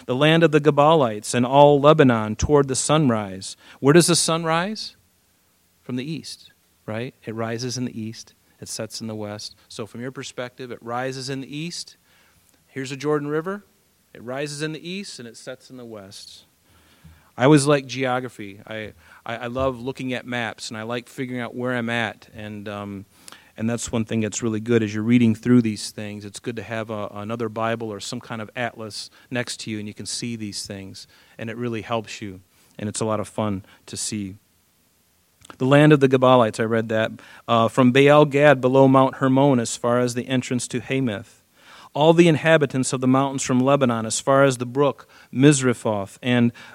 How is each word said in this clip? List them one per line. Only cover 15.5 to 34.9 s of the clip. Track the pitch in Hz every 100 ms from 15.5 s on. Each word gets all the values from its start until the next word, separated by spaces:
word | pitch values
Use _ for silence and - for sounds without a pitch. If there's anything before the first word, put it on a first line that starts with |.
| 127 -
in | 127
the |
west. | 117 107 98 - - - _ _ _ _ _ _ - - _ -
I |
always | 131 151 139
like | 143 135
geography. | 123 127 127 127 - 101 104 -
I, | 110 107 - _ -
I, | - 117
I | 120
love | 127 135 120
looking | 127 131 131
at | 123 120
maps, | 123 113 - -
and | 110
I |
like | 113 123 120
figuring | - 127 127
out | 113
where | 123 123
I'm | 123 117
at. | 117 107 - -
And, | 110 107 104 104
um, | 101 101 98 98 _ - - _ -
and | 113
that's | 117 -
one | 120
thing | 110 113
that's | 107 -
really | 117 107
good | 113 117
as | 104
you're | 107
reading | 110 123 113
through | 110 123 123
these | 113 104 -
things. | - 104 104 104
It's | -
good | 127 113
to |
have | 98 113 110
a, | 107 101
another | 104 104 117 110
Bible | 110 113 117 113
or | 101
some | - 120
kind | - 113
of | 107
atlas | 127 117 113 110 - - _ -
next | 123 120 -
to | 117
you, | 107
and | 104
you |
can | 101 101
see | - 120 113
these | 104 92 -
things, | 98 95 98 - _ _ -
and | 117
it | 113
really | 123 113
helps | 98 117 104 -
you, | 104 92 _ _ _ -
and | 104
it's | -
a | 113
lot | 104
of | 95
fun | - 107 95 - _ -
to | 101
see. | - 107 98 104 _ _ _ _ _